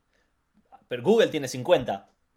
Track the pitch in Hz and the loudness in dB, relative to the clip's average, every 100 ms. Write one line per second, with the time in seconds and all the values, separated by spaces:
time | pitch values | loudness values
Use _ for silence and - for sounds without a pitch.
0 | _ _ _ _ _ _ _ - - 123 | _ _ _ _ _ _ _ -20 -12 -4
1 | 127 226 185 151 135 131 123 180 120 98 | 2 4 2 0 -6 -6 0 0 0 -8
2 | - _ _ | -10 _ _